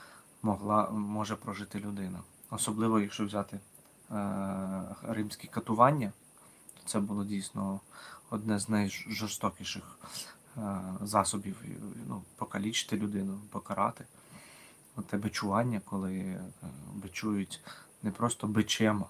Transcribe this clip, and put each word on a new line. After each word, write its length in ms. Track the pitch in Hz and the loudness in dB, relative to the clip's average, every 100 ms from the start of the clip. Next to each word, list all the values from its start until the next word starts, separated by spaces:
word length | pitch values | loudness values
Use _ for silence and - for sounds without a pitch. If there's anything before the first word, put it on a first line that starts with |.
| - - - - | -16 -20 -20 -2
могла, 480 | 110 95 101 104 104 | 0 2 4 6 6
може 460 | 107 104 107 104 104 | 2 0 0 -2 -2
прожити 440 | - 101 101 104 | -4 -6 -6 -6
людина. 400 | 101 101 95 90 - - - | -4 -4 -4 -6 -10 -18 -8
Особливо, 500 | 110 - 107 110 110 | -2 -2 2 4 6
якщо 260 | 101 - 104 | 4 0 -2
взяти, 340 | 104 101 101 - - - - - | 0 -4 -8 -12 -20 -20 -20 -6
е, 720 | 107 101 98 98 98 95 95 92 104 | -2 0 0 -2 -2 -2 -4 -4 -8
римські 440 | - 110 104 - - | -4 -2 -2 -4 -6
катування, 640 | - - 107 127 151 107 - - - - - - | -6 0 8 8 8 2 -4 -16 -20 -20 -20 -20
то 80 | - - | -16 -2
це 140 | 107 | 0
було 260 | 101 104 101 | 2 0 0
дійсно 540 | 101 95 104 98 98 - - - - - | -2 -4 -2 -2 -2 -8 -18 -16 -18 -6
одне 300 | 107 107 104 | -4 0 0
з 100 | 98 | 4
найжорстокіших, 1300 | 107 101 - - 104 104 - - - - - - - - - - - - - | 2 2 0 -6 -4 -4 -2 -2 -2 -6 -8 -10 -16 -12 -10 -10 -14 -14 -6
е, 240 | 104 98 92 92 | -4 -2 -4 -4
засобів, 640 | 101 104 95 - 98 95 - - 104 113 113 | 2 4 4 2 -4 -8 -8 -8 -8 -8 -6
ну, 140 | 110 90 - | -6 -8 -8
покалічити 640 | - 98 104 113 - 104 | -4 -2 0 0 0 0
людину, 420 | 107 104 98 98 104 | 0 0 -2 -4 -6
покарати. 560 | 101 - 98 101 - - - - - - - - - - - | -8 -4 0 2 0 -12 -18 -20 -20 -20 -20 -20 -20 -14 -10
От 120 | 101 | -4
те 100 | 104 | -2
бичування, 640 | 107 - 104 98 123 107 - | 0 -2 2 4 4 0 -2
коли, 280 | 101 95 | -2 -2
е, 300 | 95 95 92 92 - 87 67 80 | -2 -4 -4 -8 -10 -12 -12 -10
бичують 680 | 104 95 - 110 104 95 - - - - - | -8 -8 -4 0 0 -2 -6 -14 -18 -18 -6
не 80 | 107 | -4
просто 360 | 95 120 - 110 | 0 0 2 2
бичем, 580 | 107 104 - 110 104 92 | 4 4 6 6 4 0